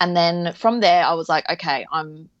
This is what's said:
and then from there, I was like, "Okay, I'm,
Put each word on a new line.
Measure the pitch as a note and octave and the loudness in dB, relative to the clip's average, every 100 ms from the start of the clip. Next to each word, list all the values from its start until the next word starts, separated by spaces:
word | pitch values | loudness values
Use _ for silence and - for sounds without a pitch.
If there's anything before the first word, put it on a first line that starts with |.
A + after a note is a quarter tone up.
and | F3 | -2
then | F3 E3+ F3 E3+ | 2 2 0 -4
from | - A3+ A#3+ | -2 -2 2
there, | G3 F3 D3 | 4 4 2
I | |
was | E3 D#3+ | 0 -2
like, | D#3 - | -2 -2
"Okay, | F3 E3 C3+ - | -6 -4 -4 -4
I'm, | D#3+ D#3 D#3 D#3+ _ | -8 -8 -14 -20 _